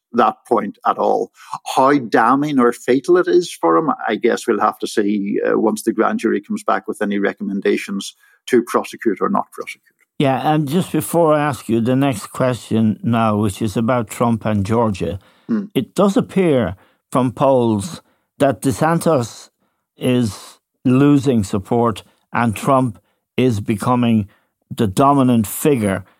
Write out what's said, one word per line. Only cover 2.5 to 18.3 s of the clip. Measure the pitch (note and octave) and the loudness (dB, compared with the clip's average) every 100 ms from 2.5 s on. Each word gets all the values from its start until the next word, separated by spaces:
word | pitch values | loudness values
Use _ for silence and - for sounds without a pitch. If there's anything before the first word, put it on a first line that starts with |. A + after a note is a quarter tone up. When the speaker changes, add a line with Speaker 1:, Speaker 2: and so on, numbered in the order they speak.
| C#3 | 2
Speaker 1:
or | A#2+ | 2
fatal | A#2+ - C3 C3 F3+ | 0 0 0 4 2
it | F3 | 4
is | F3 E3+ | 2 0
for | - E3 E3 | -2 0 2
him, | D#3+ - - | 0 -4 -4
I | G#2+ | -2
guess | A2+ A2 - | 0 0 -2
we'll | G#2 | 0
have | G#2+ - | 0 -2
to | - | -6
see, | - G2+ G#2+ G2+ G#2 A2 | -2 -2 -2 -2 -2 0
uh, | A2 | 0
once | G#2+ A2 | 0 -2
the | - | -4
grand | G#2+ G#2 A2 | 0 0 0
jury | A2 G#2 | -2 -2
comes | - G#2 | -4 -8
back | - G#2 - | -4 -4 -4
with | G2+ | -6
any | G2+ G2+ | -4 -2
recommendations | G2 G2 G2 G2 G#2 G#2 - G2 - - _ _ - | -2 -4 -6 -4 -2 -2 -4 -10 -10 -16 _ _ 0
to | B2 | 0
prosecute | A2+ A#2+ - A2 A2+ F#2+ | 2 -2 -4 -6 -4 -2
or | G2 | -2
not | G2+ - | -2 -4
prosecute. | - - - _ _ _ - | -10 -16 -16 _ _ _ -2
Speaker 2:
Yeah, | C#3 B2+ C#3 | 0 0 0
and | D#3 D3 | 0 0
just | E3+ - | -2 -2
before | D#3 - E3 E3 D3+ | -4 -2 2 4 2
I | |
ask | D3 C3 - | 0 -4 -2
you | A2+ | -2
the | A#2 B2+ | 2 2
next | C#3 A2 - | 0 -2 -8
question | - C3 B2 - A2 A2+ F#2+ | -4 -2 -2 -2 0 0 0
now, | - A#2 A2 G#2 | -2 0 2 2
which | G#2+ F#2+ | 0 -2
is | A2+ A#2+ | -4 -2
about | A2+ B2+ A2 | 0 0 -2
Trump | - A#2+ A2+ A#2 | -2 0 0 -2
and | G#2+ G2 | -2 0
Georgia, | A2+ A2+ F#2+ E2+ F#2+ _ _ - | 0 0 -2 -6 -6 _ _ -6
Speaker 1:
Hmm. | A3+ - - | -6 -2 -4
Speaker 2:
it | - | -4
does | - G3+ G3 | 0 2 2
appear | - - F3+ C3+ F#2+ G2 _ _ - | 0 0 2 2 0 -6 _ _ -6
from | C#3 B2+ | -2 -2
polls | - C#3+ C3+ A#2 G#2+ F#2+ - _ _ _ | 0 2 4 2 0 -4 -12 _ _ _